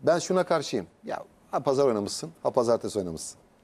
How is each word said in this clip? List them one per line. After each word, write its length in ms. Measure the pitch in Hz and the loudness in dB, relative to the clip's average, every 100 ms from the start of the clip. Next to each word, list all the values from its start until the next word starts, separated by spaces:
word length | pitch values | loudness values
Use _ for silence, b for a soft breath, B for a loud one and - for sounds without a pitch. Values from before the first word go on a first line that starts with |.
Ben 160 | 131 170 | 2 2
şuna 260 | - 185 | 2 0
karşıyım. 420 | 175 165 139 120 85 _ | 2 0 0 -4 -6 _
Ya 200 | 110 98 - _ _ | -10 -10 -10 _ _
ha 100 | 175 | -4
pazar 260 | 139 135 139 | 0 4 4
oynamışsın, 440 | 107 101 - 82 - | 2 -2 -8 -10 -6
ha 80 | 120 | 0
pazartesi 480 | 127 117 113 104 104 | 2 4 2 0 -4
oynamışsın. 400 | 90 80 - - _ _ | -4 -8 -12 -16 _ _